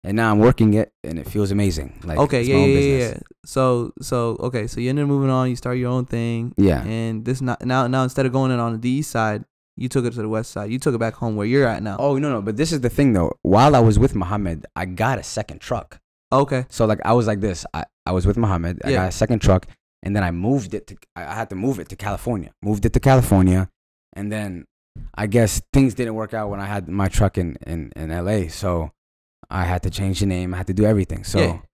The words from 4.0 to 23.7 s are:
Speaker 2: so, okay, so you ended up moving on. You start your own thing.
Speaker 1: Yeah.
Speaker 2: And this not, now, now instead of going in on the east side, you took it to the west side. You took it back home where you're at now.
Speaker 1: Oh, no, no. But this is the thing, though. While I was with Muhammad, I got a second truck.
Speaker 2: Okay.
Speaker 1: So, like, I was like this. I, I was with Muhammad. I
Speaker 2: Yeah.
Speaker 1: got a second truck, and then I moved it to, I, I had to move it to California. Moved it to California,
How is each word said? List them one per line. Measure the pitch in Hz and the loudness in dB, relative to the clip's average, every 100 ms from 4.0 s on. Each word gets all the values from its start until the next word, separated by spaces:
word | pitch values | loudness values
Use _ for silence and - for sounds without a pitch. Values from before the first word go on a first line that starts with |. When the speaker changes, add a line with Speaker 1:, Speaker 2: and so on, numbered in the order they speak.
Speaker 2:
so, | 127 127 117 113 | -4 -2 -2 -2
okay, | 127 123 107 | -4 -4 -6
so | - | -4
you | 123 | -2
ended | 139 | 0
up | 143 | 0
moving | 139 135 | 2 2
on. | 131 127 | 2 0
You | 120 | -2
start | 123 127 | -4 -4
your | 123 | -2
own | 127 123 | -2 -2
thing. | 117 117 117 117 - | -4 -4 -4 -6 2
Speaker 1:
Yeah. | 98 73 | 4 4
Speaker 2:
And | - 113 113 110 117 | -2 -4 -4 -6 -4
this | 127 | -4
not, | 127 120 123 | -4 -4 -2
now, | 127 123 | 0 0
now | 131 | 0
instead | 131 131 131 | 0 0 0
of | |
going | 131 131 | 0 0
in | 123 | 0
on | 117 113 | -2 -2
the | 120 | -2
east | 131 151 | -2 -2
side, | 117 110 107 - _ _ - | -2 -2 -2 -8 _ _ -10
you | 127 | -4
took | 135 120 | -2 -2
it | |
to | 120 | -4
the | 107 | -4
west | 110 113 | -4 -6
side. | - 104 | -8 -6
You | 123 | -2
took | 156 | -2
it | 120 | 0
back | 113 - | -2 -4
home | 120 107 | -4 -2
where | 104 | 0
you're | 135 131 | 2 2
at | 107 | 0
now. | 107 98 | -6 -2
Speaker 1:
Oh, | 139 135 | 0 0
no, | 147 | 0
no. | 123 | -2
But | 101 107 | -4 -2
this | 160 | -2
is | 160 | 0
the | 123 | -2
thing, | - 143 | 2 4
though. | 104 82 - | 4 2 0
While | - 98 139 139 | 4 6 8 8
I | |
was | 113 104 | 6 6
with | 131 | 4
Muhammad, | 104 87 104 95 80 - - | 2 -4 -4 -4 -6 -10 -8
I | 92 | -8
got | 90 110 123 | -2 -2 -2
a | |
second | - - 107 - | -6 -8 -8 -12
truck. | - 117 - - _ _ _ | -6 -6 -6 -20 _ _ _
Speaker 2:
Okay. | 131 139 131 127 | 0 2 -2 -6
Speaker 1:
So, | - 113 | 0 2
like, | 107 | 2
I | - | 2
was | 120 110 | 2 2
like | 104 | 0
this. | 104 90 - | -2 -4 -8
I, | - - _ - | -10 -10 _ -2
I | |
was | 92 90 | 0 2
with | 104 | 2
Muhammad. | 113 90 85 90 - | 2 0 -2 -4 -2
I | |
Speaker 2:
Yeah. | 131 | 0
Speaker 1:
got | 92 | 0
a | |
second | - 110 117 | -2 0 2
truck, | - 92 - - _ _ | 4 4 2 -20 _ _
and | - 101 | -4 -2
then | |
I | 90 | 0
moved | 85 101 139 98 107 | -2 0 0 -2 -10
it | - | -12
to, | 90 _ - | -20 _ -14
I, | 80 | -10
I | |
had | 98 113 | -8 -8
to | 95 | -4
move | 117 120 | -4 -4
it | 82 | -8
to | - | -10
California. | 104 98 - 110 78 _ | -8 -6 -4 -6 -6 _
Moved | 101 107 - | -4 0 2
it | |
to | - | 2
California, | 139 131 120 98 92 92 92 | 6 6 6 6 6 4 0